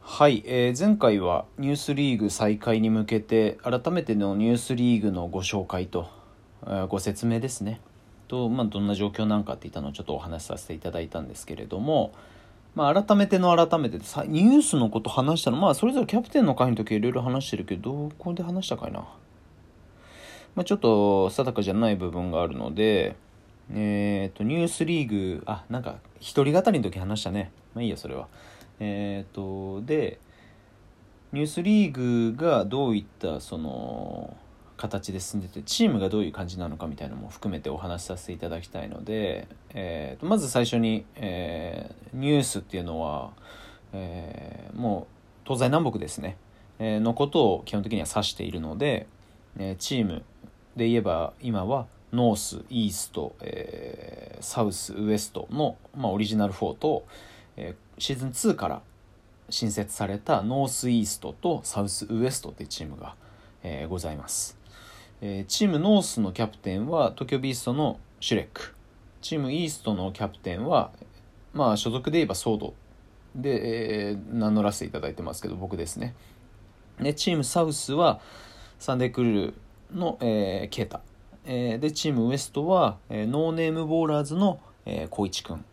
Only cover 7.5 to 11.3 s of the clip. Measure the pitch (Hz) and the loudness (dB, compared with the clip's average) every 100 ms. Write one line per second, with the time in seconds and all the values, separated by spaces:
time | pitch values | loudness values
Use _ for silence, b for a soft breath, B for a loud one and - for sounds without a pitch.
7.5 | - 101 113 - - - - - 127 120 | -4 -6 -6 -12 -20 -20 -20 -8 -2 0
8.5 | 127 113 101 101 101 104 104 107 104 101 | 0 0 0 0 0 -2 0 0 2 0
9.5 | - 76 - 71 73 - 71 87 82 - | -6 -8 -8 -8 -8 -6 -6 -6 -10 -8
10.5 | - - 80 87 82 82 85 69 | -10 -8 -10 -6 -6 -6 -8 -10